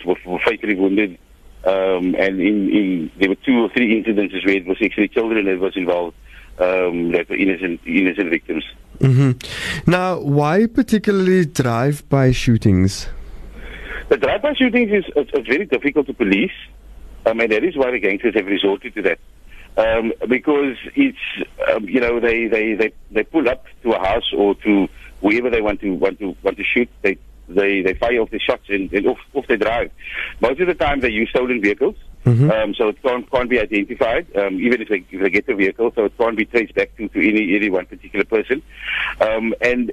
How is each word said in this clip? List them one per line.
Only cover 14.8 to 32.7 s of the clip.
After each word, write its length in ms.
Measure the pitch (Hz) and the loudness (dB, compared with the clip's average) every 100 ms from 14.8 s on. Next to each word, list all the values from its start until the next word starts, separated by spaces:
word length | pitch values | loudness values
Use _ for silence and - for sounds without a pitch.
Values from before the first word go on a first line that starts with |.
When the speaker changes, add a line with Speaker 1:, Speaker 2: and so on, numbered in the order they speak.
| 226 | 2
Speaker 1:
is, 200 | 202 - 147 | 0 0 -4
it's, 160 | 139 | -2
it's 140 | 139 113 | -4 -2
very 180 | 135 196 | -2 -2
difficult 400 | 123 143 147 139 | -2 0 0 -2
to 80 | |
police, 380 | - 113 98 190 - - - - - - - 113 | -2 0 2 0 -6 -18 -20 -20 -20 -20 -12 -8
um, 140 | 113 | -2
and 120 | 117 | 0
that 120 | 107 | 0
is 120 | 165 151 | 0 -2
why 140 | 127 | -2
the 100 | 123 | -2
gangsters 360 | 98 98 117 104 | -2 -2 -2 -2
have 100 | 95 | -2
resorted 480 | 98 98 98 123 | 0 0 -2 -6
to 80 | 107 | -4
that. 180 | 92 82 - - - - - - | -2 -4 -8 -20 -20 -20 -6 -2
Um, 380 | 110 113 113 - 104 | 0 0 -2 -4 -2
because 480 | 123 151 143 143 117 - 139 | 0 2 0 0 -4 -4 0
it's, 220 | 139 - - - - - - | 0 0 -10 -10 -10 -4 0
um, 120 | - 104 | 0 0
you 140 | 127 | 0
know, 200 | 120 117 | 2 2
they, 260 | 117 113 113 | 2 2 2
they, 300 | 110 110 101 | 0 0 0
they, 180 | 107 - - | -2 -4 -4
they 140 | 107 | -4
pull 260 | 104 160 123 | 0 0 0
up 160 | 131 - - | -2 -8 -6
to 120 | 120 | -2
a 60 | 101 | 0
house 320 | 95 113 - - | 0 -2 -2 0
or 160 | 101 95 | 2 2
to 320 | 107 101 92 - - - | 2 2 2 -4 -20 -4
wherever 280 | 98 110 123 | 0 2 2
they 120 | 117 | 0
want 200 | 104 98 | 0 -2
to, 140 | 104 87 | -4 0
want 240 | 98 92 | -2 -2
to, 160 | 98 - | -8 -4
want 140 | 98 95 | -4 -4
to 60 | |
shoot. 260 | 98 123 120 - | -2 0 -2 -2
They, 160 | 101 92 - - - | -4 -4 -10 -20 -4
they, 320 | 90 101 98 | 0 0 0
they 140 | 92 90 | 0 0
fire 240 | 117 120 | 0 0
off 100 | 110 | 0
the 100 | 107 | -2
shots 300 | - 123 - | -2 -4 -4
and, 240 | 101 92 | -4 -2
and 140 | 98 104 | 0 0
off, 120 | 120 - | -2 -6
off 140 | 139 - | -6 -2
they 100 | 113 | 0
drive. 320 | 104 117 101 - - - - - | 0 0 -4 -8 -12 -10 -10 -2
Most 180 | 113 139 | 0 2
of 80 | 180 | 0
the 80 | 175 | 2
time 240 | 156 143 | 0 2
they 100 | 123 | 0
use 200 | 107 117 | 0 0
stolen 280 | 135 123 123 | 0 0 2
vehicles. 360 | 101 104 151 214 - - | 0 2 0 -2 -12 -2
Speaker 2:
Mm-hmm. 280 | 131 117 143 | 2 4 4
Speaker 1:
Um, 240 | 110 107 | 2 0